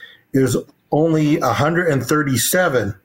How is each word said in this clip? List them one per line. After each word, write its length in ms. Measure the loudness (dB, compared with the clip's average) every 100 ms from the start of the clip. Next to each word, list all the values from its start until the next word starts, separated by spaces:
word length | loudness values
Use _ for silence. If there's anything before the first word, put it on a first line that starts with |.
| -20 -20 _
is 240 | 0 2 0 -6 _ _
only 460 | 0 2 2 2 0
a 140 | 0
hundred 340 | 0 0 0 0
and 140 | 0 0
thirty-seven 880 | -2 0 -2 0 0 0 0 -4 -8